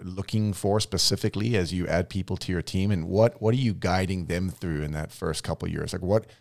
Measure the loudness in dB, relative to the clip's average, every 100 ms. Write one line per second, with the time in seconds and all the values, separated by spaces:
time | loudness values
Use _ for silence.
0 | -8 -8 -2 0 2 0 2 2 2 0
1 | 2 2 0 0 2 2 2 0 0 0
2 | 0 -2 -4 -4 -2 -4 -2 0 2 0
3 | 2 4 4 4 0 2 2 0 0 2
4 | 2 -2 -2 -2 -2 -4 -4 -2 -2 -4
5 | -6 -6 -4 -4 -4 -4 -4 -4 -4 -4
6 | 2 2 2 -14